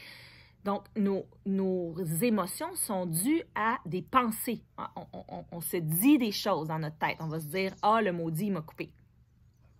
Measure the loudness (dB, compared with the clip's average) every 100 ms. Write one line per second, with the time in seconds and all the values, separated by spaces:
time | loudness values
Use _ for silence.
0 | -12 -18 -20 -20 -20 _ -4 -4 -4 0
1 | 0 0 -4 -8 -2 0 2 0 -2 -4
2 | -4 0 2 2 0 -4 -6 -4 -2 -2
3 | -2 0 2 0 0 -2 0 0 -2 -6
4 | 2 2 2 -2 -4 -4 -6 -10 -10 -10
5 | -14 -14 -12 -12 -10 -10 -4 -2 -2 4
6 | 6 8 6 0 0 0 0 -2 -4 -2
7 | -2 -2 -4 -4 -4 -2 -2 0 4 4
8 | 4 0 -2 -2 0 -2 -4 -10 -12 -12
9 | -20 _ -20 _ -20 _ -20 -20